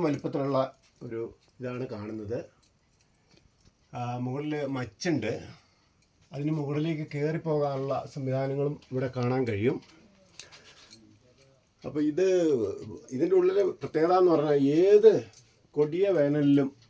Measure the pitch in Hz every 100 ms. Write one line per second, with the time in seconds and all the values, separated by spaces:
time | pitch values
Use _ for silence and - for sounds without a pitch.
0 | 165 139 160 143 139 135 131 - _ _
1 | 123 113 113 - _ - 127 123 123 110
2 | 107 110 104 123 170 _ _ _ _ _
3 | _ _ _ _ _ _ _ _ _ 127
4 | 120 123 123 135 151 151 139 135 123 -
5 | 180 147 - - - - _ _ _ _
6 | _ _ _ 139 147 156 139 147 160 156
7 | 151 147 147 147 160 151 143 135 135 131
8 | - - 131 131 135 139 143 147 - 131
9 | 131 127 123 131 123 104 113 165 - -
10 | _ _ _ - - - - - - -
11 | - _ _ _ _ _ _ _ 147 135
12 | 151 151 190 185 165 135 101 98 104 107
13 | - 127 170 185 180 196 190 - 139 151
14 | 160 180 180 156 147 143 139 151 190 208
15 | 220 175 - - _ _ _ - 151 170
16 | 196 175 143 147 143 143 139 - _